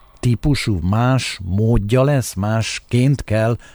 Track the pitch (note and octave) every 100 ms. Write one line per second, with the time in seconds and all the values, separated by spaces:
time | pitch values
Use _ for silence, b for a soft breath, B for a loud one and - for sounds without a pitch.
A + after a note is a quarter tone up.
0 | b - B2 A2+ - B2 - F#2+ E2+ G#2+
1 | B2 C3 - - F2+ F#2+ A2+ A#2 G2+ B2+
2 | C3+ C#3+ A#2+ F#2+ G#2 A2 G#2+ - - A#2+
3 | C3 C#3 - G#2+ A2+ A2+ B